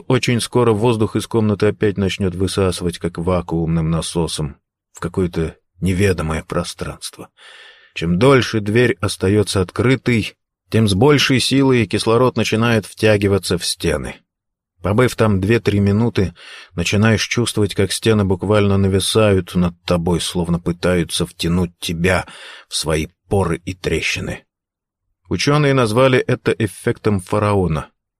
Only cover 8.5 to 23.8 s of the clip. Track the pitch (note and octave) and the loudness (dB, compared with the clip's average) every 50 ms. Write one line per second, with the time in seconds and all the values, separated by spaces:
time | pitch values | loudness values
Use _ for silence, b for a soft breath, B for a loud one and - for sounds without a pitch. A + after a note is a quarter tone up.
8.5 | - A2 G2+ G2+ G#2 A#2+ B2 A2+ - - - G2 - - F#2+ F#2+ G#2 G#2+ G2 - | -2 -4 -2 0 2 2 2 2 0 -2 -4 -6 -4 -2 0 2 2 2 2 0
9.5 | - G2 F2+ - - - G#2 B2 C3 A#2+ - B2 A#2+ A2 F#2+ - - _ _ _ | 0 -2 -2 -2 -2 -2 0 0 0 0 0 0 0 0 -2 -4 -8 _ _ _
10.5 | _ _ _ - - G#2+ A2+ G2+ G2 F#2+ B2+ D3+ D3 C3+ - - C3+ A#2 - - | _ _ _ -2 0 2 2 2 4 4 4 6 4 4 4 2 2 0 0 0
11.5 | C3 C#3 C3+ C3+ B2+ A#2+ G#2+ F2+ - G2+ - A2+ A2+ A#2 B2+ B2 - A2+ G#2+ - | 2 2 4 4 4 2 2 0 -2 -2 0 2 2 4 2 2 2 0 -2 0
12.5 | A#2 A2 A#2 A#2+ A2+ A2 - - - - A2 G#2+ G#2+ G2+ G2+ G2 G2+ F#2+ - - | 0 0 2 2 2 0 -2 -4 -4 0 2 2 4 4 2 2 2 0 0 -2
13.5 | F#2+ E2+ - - - - - E2 D2 C#2 B1 A#1+ - - _ _ _ _ _ _ | -4 -2 -4 -6 -6 -4 -2 -2 -2 -4 -6 -8 -14 -16 _ _ _ _ _ _
14.5 | _ _ _ _ _ _ - F#2 G#2 A#2 B2+ A#2 - - A2+ G#2+ G2+ F#2 F#2 G2+ | _ _ _ _ _ _ -4 0 2 2 2 2 2 2 2 2 2 2 2 2
15.5 | A#2 A2+ - G#2 G2+ G2+ G2+ G2+ G2+ G#2+ A#2 A#2 - G#2+ F#2+ E2+ F2 B B B | 2 2 2 0 0 2 2 2 2 2 0 0 0 0 -2 -2 -4 B B B
16.5 | B B B B B E2+ E2+ - G#2+ G2+ A2 A2+ G#2+ F#2+ - - - B2 A#2 - | B B B B B -6 -4 0 2 2 4 4 2 2 0 -2 -2 -2 -2 -2
17.5 | - G#2+ G#2 F#2+ - - G2 - - - - A2+ G#2+ G#2 G2+ F#2 F#2+ F2 - F#2+ | 0 -2 -2 -2 0 -2 -2 -2 -2 -2 0 2 2 2 2 0 0 -2 0 0
18.5 | G#2+ G#2+ G2+ G2+ G2 G2 G2 F#2+ F#2+ F#2+ F2+ - - A2 A2 G#2 G2 F#2 F2 - | 2 2 4 2 2 2 2 2 2 0 0 0 2 2 4 4 4 2 0 0
19.5 | - F2+ F2+ F2 - _ _ - F2+ E2+ E2 F2+ E2+ D#2+ - - - F2+ E2+ E2 | 0 0 0 0 -2 _ _ -2 -2 0 0 0 -2 -2 -2 -4 -4 -4 -2 -2
20.5 | E2+ E2 - F2 E2+ - - F2 F2+ F2 D#2+ E2 - - F2 - - - - E2 | -2 -2 -2 -4 -4 -2 0 0 0 0 0 -2 -4 -6 -6 -6 -6 -4 -2 0
21.5 | F2 F#2 F2+ E2+ - _ - - E2+ D#2+ E2+ F#2 F#2 E2 - B B B B B | 0 0 -2 -2 -6 _ -8 -8 -4 -2 0 0 0 0 -2 B B B B B
22.5 | B B B B - - - D#2 D#2+ D#2+ D#2+ - _ _ _ - G#2 G2 F#2 E2+ | B B B B -8 -6 -4 -2 -2 -2 -4 -6 _ _ _ -4 -2 0 0 0
23.5 | E2 - - F#2+ F#2 - | -2 -4 -6 -8 -10 -6